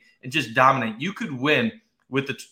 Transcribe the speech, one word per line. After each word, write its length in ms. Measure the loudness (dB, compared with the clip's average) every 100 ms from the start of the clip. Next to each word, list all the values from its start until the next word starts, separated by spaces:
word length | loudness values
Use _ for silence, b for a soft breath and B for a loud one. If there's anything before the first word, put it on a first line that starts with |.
| b b
and 100 | -6
just 220 | -4 -2
dominate. 460 | 4 4 4 0 -4
You 140 | -8
could 180 | -6 -8
win 400 | -2 2 2 2 -4 _ _ _
with 180 | -4 -4
the 100 | -6 -14